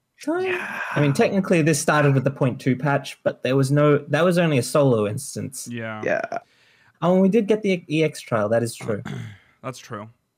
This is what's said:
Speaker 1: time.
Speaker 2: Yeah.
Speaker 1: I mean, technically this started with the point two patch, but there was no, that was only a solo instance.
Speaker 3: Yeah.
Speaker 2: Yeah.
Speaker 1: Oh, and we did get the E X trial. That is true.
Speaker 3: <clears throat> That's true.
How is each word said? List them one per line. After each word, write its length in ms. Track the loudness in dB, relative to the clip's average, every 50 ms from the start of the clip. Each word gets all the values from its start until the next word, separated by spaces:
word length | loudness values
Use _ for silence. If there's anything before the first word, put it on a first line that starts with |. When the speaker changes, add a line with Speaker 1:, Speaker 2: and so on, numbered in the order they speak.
| _ _ _ -10
Speaker 1:
time. 220 | -6 -4 -4 -2 -2
Speaker 2:
Yeah. 340 | -4 -4 -6 -6 -8 -10 -10 -8 -4 -2
Speaker 1:
I 60 | 0
mean, 140 | 0 2 2
technically 480 | 2 2 2 2 0 0 2 2 2
this 180 | 4 2 2 0
started 320 | 0 2 2 4 4 4 4
with 100 | 2 2
the 60 | 0
point 300 | -2 0 0 -2 -2 -2
two 160 | -2 -2 0
patch, 420 | 0 0 0 0 0 -2 -6 -10 -6 -4
but 180 | -6 -4 _
there 140 | -2 0 2
was 160 | 2 2 2
no, 260 | 4 4 4 4 4 2
that 240 | 2 0 0 2
was 140 | 2 2 4 2
only 200 | 2 2 2 0
a 40 |
solo 440 | 0 2 2 4 4 4 4 2 0 -2
instance. 580 | -4 -6 -8 -10 -10 -8 -8 -10 -10 -12 -12
Speaker 3:
Yeah. 360 | -10 -10 -10 -10 -10 -10 -6 -4
Speaker 2:
Yeah. 160 | -4 -2 -4 -4 -6 -8 -10 -10 _ _ _ _ _ _ _ _ _ _ -2
Speaker 1:
Oh, 120 | 0 2 4
and 80 | 4
we 80 | 4 4
did 160 | 4 2 2
get 160 | 2 0 0
the 200 | 0 -2 -2 -2 -4 -4
E 160 | -2 0 0
X 160 | 0 -2 -6
trial. 300 | -6 -4 -2 0 0 2
That 120 | 0 0
is 120 | 0 -2 -6
true. 260 | -8 -6 -6 -6 -6 -8 -10 -10 -10 -12 -14
Speaker 3:
<clears throat> 300 | -16 -20 _ _ _ _
That's 160 | -14 -14 -12 -14
true. 320 | -14 -14 -14 -14 -14 -16 _ _ _ _ _